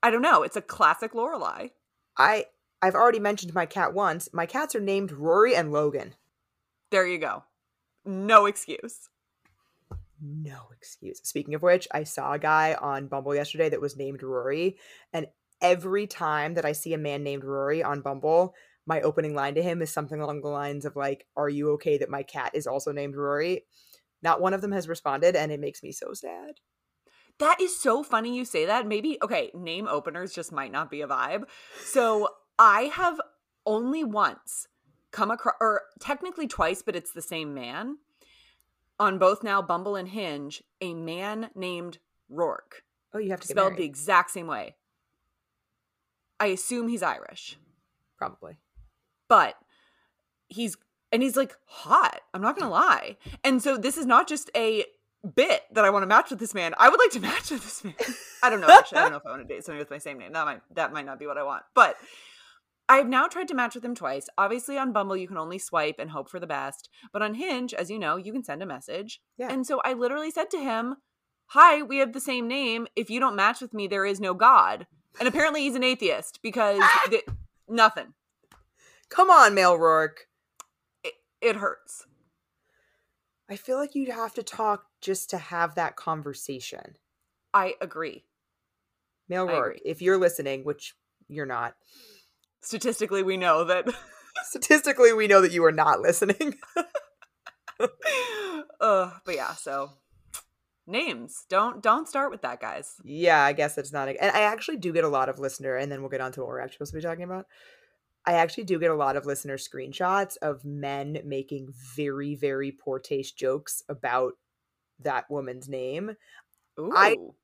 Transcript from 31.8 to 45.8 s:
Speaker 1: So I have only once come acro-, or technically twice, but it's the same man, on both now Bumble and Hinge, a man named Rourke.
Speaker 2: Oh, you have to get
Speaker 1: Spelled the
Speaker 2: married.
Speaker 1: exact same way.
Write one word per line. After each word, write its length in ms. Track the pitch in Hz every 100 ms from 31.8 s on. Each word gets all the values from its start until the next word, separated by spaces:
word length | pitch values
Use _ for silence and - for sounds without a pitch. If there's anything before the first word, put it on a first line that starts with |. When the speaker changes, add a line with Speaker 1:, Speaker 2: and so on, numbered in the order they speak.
Speaker 1:
So 460 | - 269 233 214 208 - _ -
I 240 | 220 208 269
have 260 | - 359 320 - _ _ _
only 400 | - 214 240 311
once 600 | 277 208 175 - - - - _ _ _ _
come 200 | - 208
acro-, 240 | 233 233 -
or 260 | 226 202 - _
technically 480 | - 285 370 339 285
twice, 360 | - 165 190
but 120 | -
it's 180 | 175 156
the 80 | 170
same 320 | - 165 151
man, 420 | 139 123 139 233 294 _ _ _ _ _ _ _ _ _ _
on 180 | 208 190
both 240 | 185 202
now 200 | 220 196
Bumble 340 | 185 175 190 202
and 120 | 185
Hinge, 520 | 208 185 143 143 151 _ _
a 100 | 185
man 580 | 165 165 170 202 214 226
named 440 | 196 185 175 175 160 _ _ _
Rourke. 540 | 143 165 - _ - _ _ _
Speaker 2:
Oh, 40 | 214
you 120 | 202
have 100 | 185
to 80 | -
get 60 |
Speaker 1:
Spelled 180 | 208 190
the 40 | 185
Speaker 2:
married. 100 | 160
Speaker 1:
exact 440 | 139 151 185 -
same 140 | 190 170
way. 300 | 127 95 _ _ _ _ _ _ _ _ _ _ _